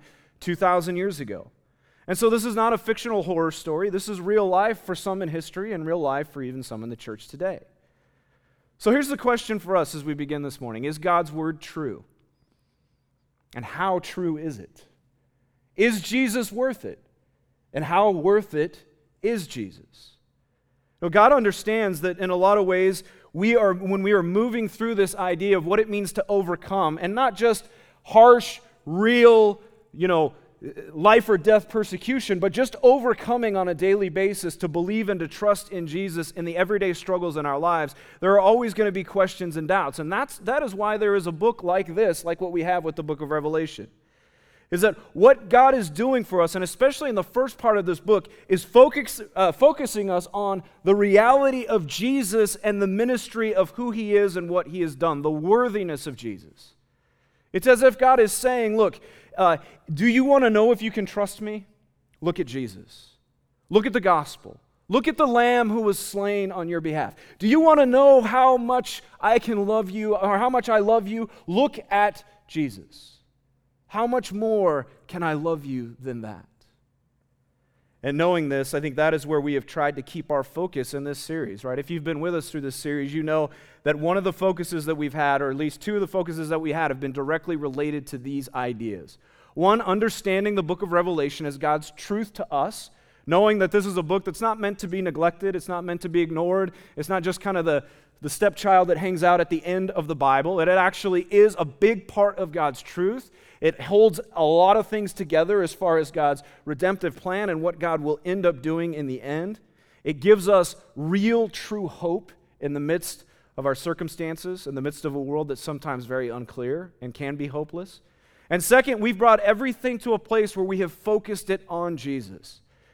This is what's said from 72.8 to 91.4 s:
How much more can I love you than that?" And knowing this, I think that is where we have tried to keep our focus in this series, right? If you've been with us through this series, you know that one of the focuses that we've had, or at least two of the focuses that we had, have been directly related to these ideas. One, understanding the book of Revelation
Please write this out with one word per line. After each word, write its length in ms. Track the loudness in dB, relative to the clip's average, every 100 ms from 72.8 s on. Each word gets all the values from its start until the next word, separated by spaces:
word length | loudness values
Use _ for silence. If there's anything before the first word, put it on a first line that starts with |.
| -20 -20 -20 _ _ _ _ _ _ _ _
How 200 | -4 -2
much 240 | -2 -4
more 560 | -4 0 2 2 2 -4 _ -14
can 160 | -6
I 100 | -2
love 320 | -2 -2 -4 -6
you 320 | -12 -12 -14
than 220 | -12 -10
that?" 240 | -12 -16 -20 _ _ _ _ _ _ _ _ _ _ _ _ _ _ _
And 140 | -8 -2
knowing 320 | 0 0 0
this, 240 | -2 -2
I 60 | -4
think 160 | -6 0
that 180 | 0
is 140 | 0 -2
where 120 | -2
we 140 | -2
have 140 | -4 -6
tried 280 | -4 -4 -4
to 40 |
keep 300 | -12 -14 -6
our 120 | -4
focus 520 | -4 -6 -6 -6 -8 -8
in 80 |
this 160 | -8 -10
series, 440 | -10 -8 -8 -10
right? 140 | -8 -8
If 140 | -6
you've 120 | -8
been 160 | -6 -6
with 140 | -4
us 160 | -4 -6
through 120 | -10
this 140 | -10 -8
series, 380 | -6 -6 -4
you 80 | -6
know 300 | -2 -2 -2 -8 -20 _
that 120 | -2 0
one 220 | 0 0
of 60 |
the 100 | -2
focuses 520 | -2 -2 -2 -6 -6 -4
that 100 | -4
we've 180 | -4
had, 260 | 0 0 2
or 120 | 0
at 40 | -2
least 260 | -6 -6
two 140 | -4 -4
of 60 |
the 60 | -2
focuses 420 | -2 -4 -6 -4
that 120 | -4
we 100 | -4
had, 180 | -2 -2
have 100 | -4
been 120 | -6
directly 440 | -6 -4 -4 -4 -6
related 520 | -6 -4 -4 -6 -10
to 100 | -12
these 320 | -8 -8 -8 -6
ideas. 640 | -6 -6 -8 -8 -14 -20 _ _ _
One, 280 | 0 2 2
understanding 760 | 2 0 0 -2 -2 0 0 -2
the 80 |
book 180 | -4 -4
of 120 | -2
Revelation 520 | 0 0 -2 -4 -4